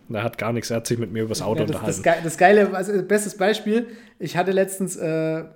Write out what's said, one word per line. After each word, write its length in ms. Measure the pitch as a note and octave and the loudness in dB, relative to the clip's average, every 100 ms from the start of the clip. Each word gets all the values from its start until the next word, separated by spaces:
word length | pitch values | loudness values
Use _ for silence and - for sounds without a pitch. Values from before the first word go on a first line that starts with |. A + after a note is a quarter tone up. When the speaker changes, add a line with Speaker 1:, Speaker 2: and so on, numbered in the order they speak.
| - | -8
Speaker 1:
Und 60 | |
er 80 | A2+ | -4
hat 160 | A#2 - | -4 -2
gar 140 | G#2+ | -2
nichts, 180 | A#2 A2 | -2 -2
er 60 | A#2 | -4
hat 100 | A2+ | -2
sich 120 | A#2+ | -2
mit 140 | A2 | -2
mir 120 | A2 | -2
übers 180 | A2 G#2+ | -2 -2
Auto 180 | G2 A2 | -2 0
Speaker 2:
Ja, 60 | - | 0
das, 100 | - | -2
Speaker 1:
unterhalten. 260 | - - | -4 0
Speaker 2:
das 100 | F#3+ | 2
Ge-, 80 | E3 | 2
das 160 | E3 - | 0 4
Geile, 360 | F#3 G#3 G3 | 6 8 4
also 280 | F#3 F#3+ G#3 | 0 -2 -2
bestes 340 | - G#3 G#3 - | 2 0 0 0
Beispiel: 520 | F#3 G#3+ G#3 A3 A#3+ - - - | 0 0 0 0 -2 -10 -20 -10
Ich 160 | D#3+ E3+ | -6 -2
hatte 160 | F3+ | 0
letztens, 440 | F#3+ F#3+ F#3+ F#3+ - | 2 0 -2 -6 -4
äh, 480 | D#3+ D#3+ D#3+ D#3+ - | -4 -2 -2 -4 -8